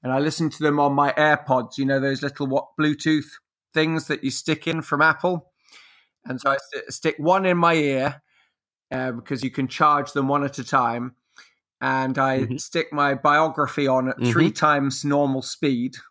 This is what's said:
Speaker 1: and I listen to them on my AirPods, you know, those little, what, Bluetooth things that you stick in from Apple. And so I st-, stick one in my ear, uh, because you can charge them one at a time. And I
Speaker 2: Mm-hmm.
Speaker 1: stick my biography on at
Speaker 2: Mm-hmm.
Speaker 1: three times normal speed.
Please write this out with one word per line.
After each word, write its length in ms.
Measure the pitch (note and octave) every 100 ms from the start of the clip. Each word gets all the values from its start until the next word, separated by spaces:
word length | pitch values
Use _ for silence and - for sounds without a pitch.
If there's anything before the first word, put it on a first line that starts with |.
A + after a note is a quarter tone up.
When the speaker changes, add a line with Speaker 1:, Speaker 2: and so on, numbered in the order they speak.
Speaker 1:
and 100 | B2+
I 80 | C3
listen 300 | D3+ - D#3+
to 120 | -
them 160 | D3+ D3
on 140 | C#3+
my 200 | C#3+ C#3+
AirPods, 600 | - D3+ D3 - B2+ A2+ -
you 60 |
know, 140 | C3+ C3+
those 220 | C3+ C3+
little, 240 | C#3+ C3+ C#3
what, 220 | C#3 - -
Bluetooth 460 | D3+ D3 D#3+ D#3 C#3 - _ _ _
things 320 | D#3 D#3 D#3+ -
that 160 | D3
you 80 | C3+
stick 380 | - - D3+ -
in 120 | D#3+
from 200 | - C#3+
Apple. 480 | D#3+ D3+ F3+ F3 - _ _ - - _ _ _
And 160 | - B2+
so 100 | C#3
I 60 | C#3 -
st-, 200 | C#3 -
stick 220 | - E3 -
one 260 | D3+ F#3+
in 120 | F#3+ F3
my 160 | E3+
ear, 480 | E3 D3 C3+ C#3+ C#3 _ _ _ _ _ _ _
uh, 200 | C3 C3
because 300 | A#2+ - C3+
you 60 | C3
can 180 | C3+ C3
charge 440 | - D3+ D3 B2+
them 160 | C#3+ C3+
one 160 | C#3+
at 140 | C#3 C#3
a 60 |
time. 500 | B2+ C#3 A#2+ A#2+ B2 _ _ - - _ _ _
And 360 | C3 C3 C3 C3
I 220 | C3+ C3
Speaker 2:
Mm-hmm. 140 | A2+ B2
Speaker 1:
stick 360 | - E3+ D#3+
my 220 | D3+ C#3+
biography 720 | C3+ D3+ D3 D#3+ D3+ C#3 - C#3
on 200 | C3 B2+
at 80 | -
Speaker 2:
Mm-hmm. 140 | A#2+
Speaker 1:
three 200 | A2+ E3
times 520 | - D3+ C#3+ C#3 C3
normal 380 | C#3+ C#3+ C#3+ C3+
speed. 540 | - - D3 B2 B2+ C3 -